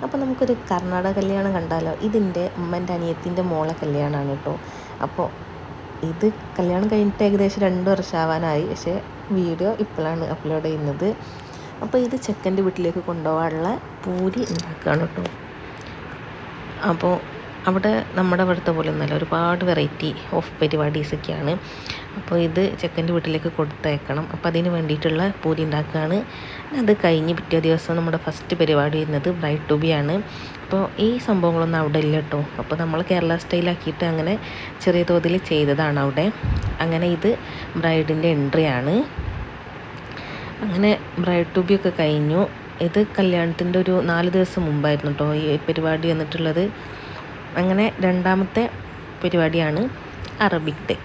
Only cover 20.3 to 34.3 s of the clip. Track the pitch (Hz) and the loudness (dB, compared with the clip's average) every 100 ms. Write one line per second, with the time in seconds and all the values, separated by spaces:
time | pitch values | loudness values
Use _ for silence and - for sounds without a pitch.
20.3 | 180 170 - 156 156 151 151 147 147 - | -2 -2 0 0 2 0 0 -2 -6 -4
21.3 | 151 147 180 - - - - - - - | -4 -2 -2 -4 -12 -10 -10 -10 -10 -2
22.3 | 170 170 160 196 - 170 165 165 170 165 | 0 2 2 0 0 -4 -2 0 0 0
23.3 | 156 165 165 151 147 156 147 - 143 156 | -2 -2 -2 -2 -2 -2 -2 -2 -4 -4
24.3 | 165 170 165 175 170 160 151 165 156 190 | -4 0 0 2 0 0 0 0 2 0
25.3 | 196 156 160 156 147 151 160 156 190 247 | 0 -2 0 0 0 -2 -2 0 0 -2
26.3 | - - - - 294 226 208 180 160 156 | -10 -12 -12 -6 0 4 6 6 4 2
27.3 | 170 - 165 160 160 - 170 165 165 - | -2 0 2 4 2 2 -2 0 -2 -2
28.3 | 156 - 170 160 151 147 156 156 147 143 | -6 -4 0 4 4 4 0 0 0 0
29.3 | 175 156 151 151 151 160 156 147 180 214 | -2 0 -2 2 2 4 2 2 0 -2
30.3 | - - - - 190 190 - 214 247 - | -10 -12 -14 -2 0 0 2 2 2 2
31.3 | 202 170 165 165 165 156 151 156 156 151 | 4 4 4 2 2 2 2 4 2 0
32.3 | 147 147 - - 156 165 160 190 180 165 | -2 -2 -4 -4 -2 0 0 2 2 4
33.3 | 170 - 175 175 175 - 151 175 160 156 | 0 0 0 2 0 -4 -2 0 0 0